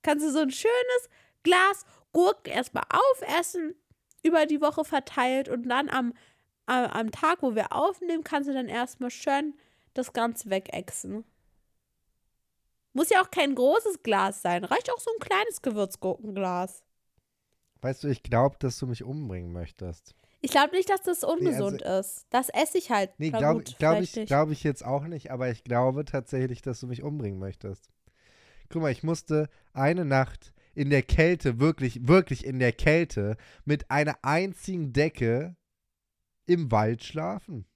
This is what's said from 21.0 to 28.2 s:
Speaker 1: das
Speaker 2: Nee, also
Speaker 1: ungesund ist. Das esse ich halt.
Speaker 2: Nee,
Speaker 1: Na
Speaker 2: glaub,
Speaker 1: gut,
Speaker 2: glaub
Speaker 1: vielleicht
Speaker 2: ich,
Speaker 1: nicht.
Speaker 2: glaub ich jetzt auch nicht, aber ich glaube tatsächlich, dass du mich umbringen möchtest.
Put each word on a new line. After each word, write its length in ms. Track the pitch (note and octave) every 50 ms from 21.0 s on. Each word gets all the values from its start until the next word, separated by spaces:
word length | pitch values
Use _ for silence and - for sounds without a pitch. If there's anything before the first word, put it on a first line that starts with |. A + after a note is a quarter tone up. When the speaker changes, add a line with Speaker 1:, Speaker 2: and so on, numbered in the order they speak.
Speaker 1:
das 200 | - F#4 F4 -
Speaker 2:
Nee, 40 | - -
also 40 | E4 E4+
Speaker 1:
ungesund 440 | F4+ F4+ C4 G#3+ G3+ G3+ G3+ -
ist. 440 | - - F#3 F#3+ G3 - - - - _
Das 180 | - B3 C4 -
esse 280 | - A3+ D#4 D#4+ - F#4
ich 120 | - -
halt. 200 | A#3+ G3+ G3 F#3+ _ -
Speaker 2:
Nee, 120 | D3+ D#3+
Speaker 1:
Na 60 | F#3 A3
Speaker 2:
glaub, 160 | F3+ D3 A#3
Speaker 1:
gut, 200 | A3+ - - - -
Speaker 2:
glaub 140 | D3+ D#3 E3
Speaker 1:
vielleicht 140 | D#3+ F3+ E3
Speaker 2:
ich, 40 | -
Speaker 1:
nicht. 100 | A3+ G#3+ -
Speaker 2:
glaub 220 | C#3 C#3+ D#3 D3+
ich 120 | D3+ -
jetzt 220 | - D3+ C#3 - -
auch 200 | B2 C3+ C#3 C#3+
nicht, 260 | E3 E3+ D3 - -
aber 180 | C3 B2 B2+ B2+
ich 140 | A#2 - _
glaube 400 | B2 A#2+ A#2+ B2+ C3 C3 C#3+ D3+
tatsächlich, 580 | - - C#3 B2 - - C3 C3 B2+ B2+ -
dass 180 | - C3+ A#2+ -
du 60 | -
mich 160 | B2 B2 A2+
umbringen 380 | - D3 D3 D3+ A#2+ G2+ G2 F#2+
möchtest. 480 | F#2+ G2 F#2+ - - G2+ F#2+ - _ _ _ _ _ _ _ _